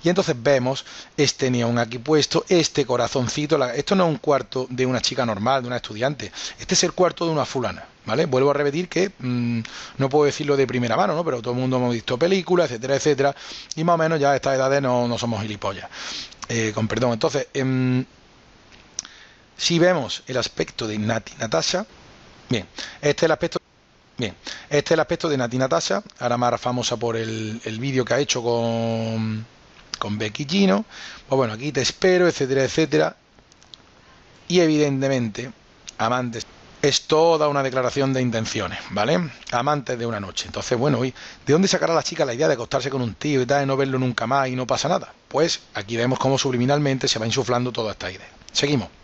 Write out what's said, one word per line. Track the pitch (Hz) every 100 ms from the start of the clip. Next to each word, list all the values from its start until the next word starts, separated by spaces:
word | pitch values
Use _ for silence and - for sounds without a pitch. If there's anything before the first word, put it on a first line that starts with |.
Y | 165
entonces | 185 180 131
vemos | 117 135 127 135 - - - -
este | 139 - 131
neón | 123 117 120
aquí | 117 123
puesto, | 120 156 135 165 -
este | 180 151 - 123
corazoncito, | 123 117 139 120 - 151 151
la, | 127
esto | 123 - 190
no | 175
es |
un | 143
cuarto | - 139 123 131 127
de | 127 127
una | 127
chica | - 131 120
normal, | 101 113 135
de | 123
una | 123
estudiante, | - 107 131 156 101 - - -
este | - 180
es |
el | 175
cuarto | - 180 170 170
de |
una | 156 123
fulana, | 135 110 90 - - -
¿vale? | 117 165
Vuelvo | 127 139
a |
repetir | 139 143 147 180
que, | 165 190 -
mm, | 127 123 120 117 113 - - -
no | 135
puedo | 147 147
decirlo | - 147 139
de | 127
primera | 123 120 117
mano, | 196 156
¿no? |
Pero | 165 123
todo | 117
el | 123
mundo | 127 127
hemos | 123
visto | 117 - 120
películas, | 170 190 165 175 156
etcétera, | 117 127 135
etcétera, | 156 135 139 - - - - -
y |
más | 165 170
o |
menos | 160 160
ya | 139
a | 135
estas | 135 135
edades | 131 139
no, | 135 123 120
no | 117
somos | 120 107
gilipollas, | 107 101 104 95 - - - - - - -
eh, | 117 110
con | 104 110
perdón. | 113 123
Entonces, | 113 160 139 127
em, | 139 131 131 127 127 131 - _ _ _ - - - - - - - - - _ -
si | - 170
vemos | 175 175 113 - -
el | 127
aspecto | 113 - - - 113
de | 107
Nati | 107 113 - -
Natasha, | 117 165 - 180 220 - - - - - -
bien, | 120 - - - -
este | 147
es | 143
el | 160
aspecto, | 156 165 - _ _ _ _ _ -
bien, | 110 - - - -
este | 147
es | -
el | 160
aspecto | 151 170 170
de | 139
Nati | 120 127
Natasha. | 131 - - 196 - -
Ahora | 123 120
más | 123 117
famosa | 123 123 113 113
por | 117 113
el, | 113 110 107 113 -
el | 110
vídeo | 135 131 117
que |
ha | 123
hecho | 143 127
con, | 120 117 117 117 113 113 113 113 110 110 110 - - - - -
con | 95 107
Becky | 107 107 143
G, | 190 190
¿no? | 196 220 - - - -
Pues | 135
bueno, | 120
aquí | 107 143
te | 139
espero, | 123 - 190 180 180
etcétera, | - 135 135
etcétera. | 131 - 156 151 156 - _ - _ _ - - - - - - - - -
Y | 175
evidentemente, | 165 151 147 135 135 135 117 101 123 - _ _ - -
amantes, | 110 127 123 113 - - - -
es | 143 - -
toda | 156 165 160 151
una | 143
declaración | 135 127 123 139 135
de | 131
intenciones, | 123 113 110 113 92 - -
¿vale? | 95 110 175 160 - -
Amantes | 120 135 147 120 123
de | 117
una | 107
noche. | 95 - 92
Entonces, | 107 - 120
bueno, | 139 120
¿y | 127 - - - -
de |
dónde | 151 190
sacará | 185 160
la | 165
chica | - 165
la | 143
idea | 117 160
de |
acostarse | 127 113 135 131
con | 135
un | 120 92
tío | 151 139
y | 123
tal, | 143
y | 139
no | 135
verlo | 135 131
nunca | 127 113 113
más | 139 131
y | 127
no | 123
pasa | 131 143
nada? | 180 - - _
Pues | 135 165 - -
aquí | - 101 113
vemos | 120 127
cómo | 131 135
subliminalmente | 139 123 127 143 143 135 135
se | -
va | 113
insuflando | 131 123 123 123
toda | 113 110
esta | 95 92
idea. | 95 - - -
Seguimos. | - 147 143 90 -